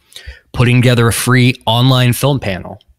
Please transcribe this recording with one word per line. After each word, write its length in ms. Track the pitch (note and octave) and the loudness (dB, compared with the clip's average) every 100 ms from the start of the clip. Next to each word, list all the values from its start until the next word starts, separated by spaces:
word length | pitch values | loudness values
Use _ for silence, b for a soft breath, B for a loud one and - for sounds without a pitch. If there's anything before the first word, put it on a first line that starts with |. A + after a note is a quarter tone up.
| B B B B B | B B B B B
putting 280 | - A2+ B2 | -2 2 2
together 280 | B2 A#2+ A#2 | 2 2 0
a 40 | |
free 480 | - - B2+ B2 B2 - | 0 0 2 2 0 -2
online 480 | A#2 B2+ B2+ B2 | 0 2 2 0
film 260 | A2+ C3+ C3+ | 0 -2 -2
panel, 400 | G#2+ F2+ F#2+ F#2 _ | -4 -8 -10 -18 _